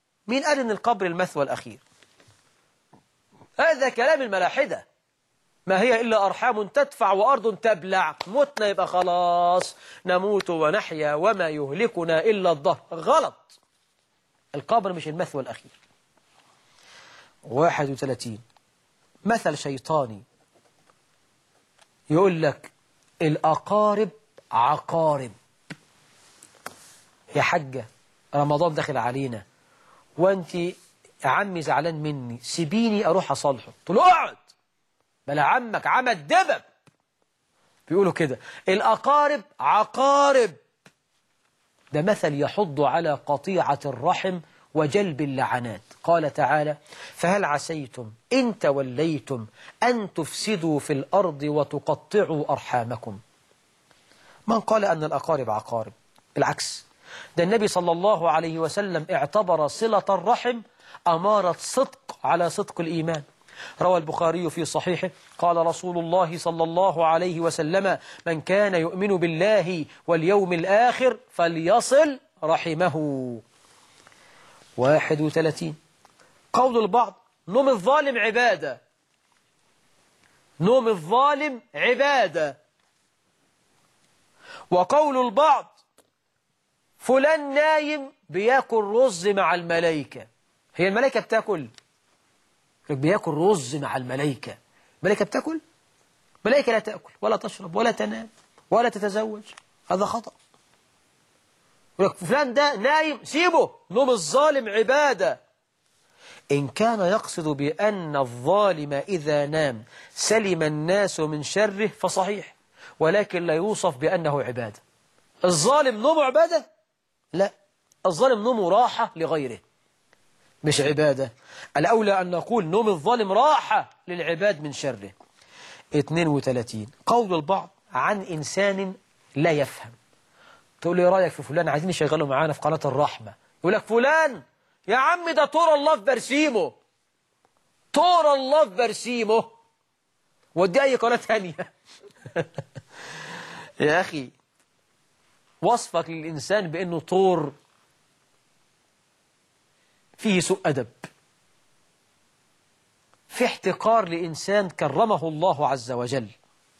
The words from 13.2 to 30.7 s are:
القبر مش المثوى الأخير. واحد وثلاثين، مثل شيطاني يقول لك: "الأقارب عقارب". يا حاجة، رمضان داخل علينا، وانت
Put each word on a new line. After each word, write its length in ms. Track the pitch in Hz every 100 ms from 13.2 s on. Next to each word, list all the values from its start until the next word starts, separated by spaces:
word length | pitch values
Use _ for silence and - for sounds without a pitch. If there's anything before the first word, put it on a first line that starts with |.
| 220 - _ _ _ _ _ _ _ _ _ _ _
القبر 380 | 143 120 226 196
مش 160 | 175 156
المثوى 340 | 156 175 143
الأخير. 280 | 120 113 - _ _ _ _ _ _ _ _ _ _ _ - - - - - _
واحد 480 | - 120 165 - 139
وثلاثين، 480 | 131 139 120 120 107 - _ _ _ _ _ _ _
مثل 320 | 196 226 185 147
شيطاني 640 | 147 135 - 156 123 104 110 _ _ _ _ _ _ _ _ _ _ _ _ _ _ _ _ _ -
يقول 320 | 156 196 170
لك: 300 | 151 - - _ _ _ _ -
"الأقارب 840 | 160 151 160 151 - 202 214 208 208 - _ - _
عقارب". 800 | 113 127 147 - 165 160 143 123 95 _ _ - - _ _ _ _ _ _ - _ - - - - _ _ _ 147
يا 60 |
حاجة، 440 | 127 175 135 127 113 _ _ _ _
رمضان 400 | 143 147 147 170
داخل 220 | 151 147 131
علينا، 460 | 117 131 135 110 - _ _ _ _ _ _ -
وانت 380 | 185 196 165 180 170